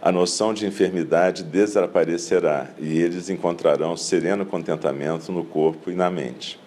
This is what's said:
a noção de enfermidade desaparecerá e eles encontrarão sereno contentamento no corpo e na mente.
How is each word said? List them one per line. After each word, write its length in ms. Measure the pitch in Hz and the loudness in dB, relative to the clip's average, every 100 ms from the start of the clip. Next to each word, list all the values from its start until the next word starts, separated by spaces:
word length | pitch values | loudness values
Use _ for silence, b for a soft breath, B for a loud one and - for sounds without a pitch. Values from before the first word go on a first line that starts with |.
a 120 | - | 2
noção 420 | 90 90 - 107 | 4 2 2 0
de 100 | 107 | 0
enfermidade 760 | 104 95 92 90 80 80 92 87 | -2 2 2 2 2 4 4 2
desaparecerá 1300 | 85 82 104 101 87 90 82 85 - 95 82 73 67 - | -4 2 2 4 2 2 2 0 0 2 2 0 -4 -10
e 200 | 78 78 | -2 0
eles 300 | 85 87 87 | 0 -2 -6
encontrarão 680 | 92 90 85 82 71 80 82 | -2 -2 0 2 2 0 -4
sereno 500 | - 90 80 101 95 | 0 0 2 -2 -2
contentamento 880 | 90 82 76 78 69 73 80 - | -6 -4 -2 -2 -2 -4 -4 -4
no 120 | 90 | -6
corpo 460 | - 76 78 80 - | -4 2 2 0 -8
e 40 | |
na 140 | 90 90 | 0 0
mente. 500 | 90 65 62 - - | 0 -6 -8 -14 -14